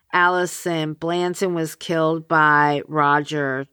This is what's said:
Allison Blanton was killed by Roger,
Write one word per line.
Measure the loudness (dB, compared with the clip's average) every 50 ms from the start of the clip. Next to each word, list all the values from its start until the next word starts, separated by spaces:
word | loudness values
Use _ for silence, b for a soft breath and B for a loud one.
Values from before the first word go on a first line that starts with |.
| _ _
Allison | 0 2 4 4 4 2 -2 -4 -6 -8 -6 -4 -4 -4 -4 -6 -6
Blanton | -6 -4 -4 -2 -2 -2 -2 -2 -2 -4 -4 -2
was | -2 -4 -6 -8
killed | -12 -8 -4 -2 0 2 2 0 -2 -4 _
by | 2 4 4 6 6 4 4 2 2 -2 -4 -4
Roger, | -2 0 2 2 2 0 0 -2 -4 -4 -4 -4 -4 -6 -8 -10